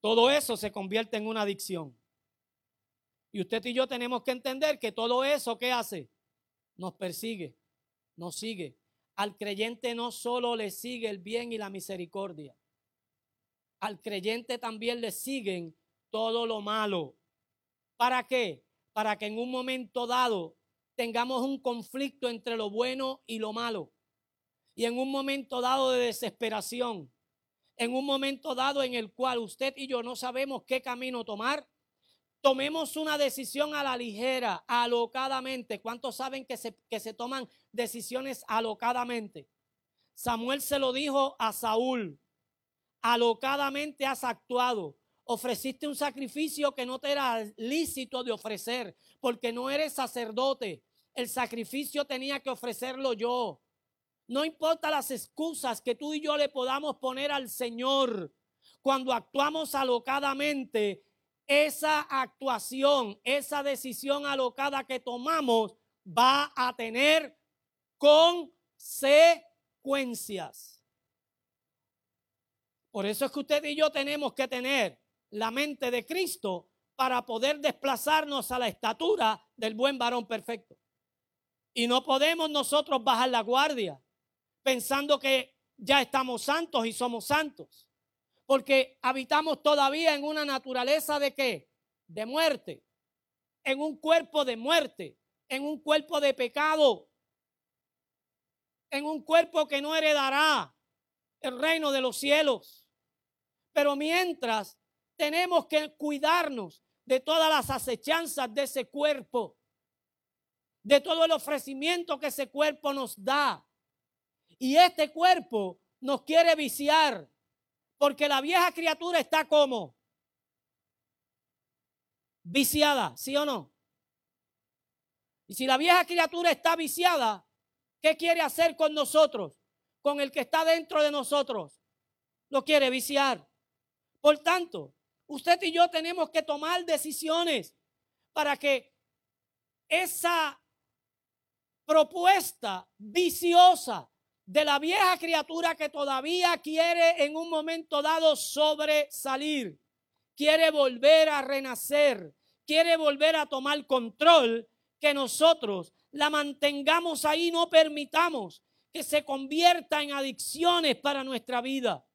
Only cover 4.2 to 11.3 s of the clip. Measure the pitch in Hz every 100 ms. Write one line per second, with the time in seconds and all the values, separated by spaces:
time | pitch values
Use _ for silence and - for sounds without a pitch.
4.2 | - 254 262 262 302 294 220 208 233 247
5.2 | 269 294 - 233 247 247 220 185 127 _
6.2 | _ _ _ _ _ - 180 - 185 165
7.2 | 226 214 151 _ _ _ _ _ _ -
8.2 | 170 - 220 208 151 _ _ _ _ -
9.2 | 202 202 208 196 220 233 247 233 233 -
10.2 | 240 247 240 233 208 - 240 247 226 202
11.2 | 180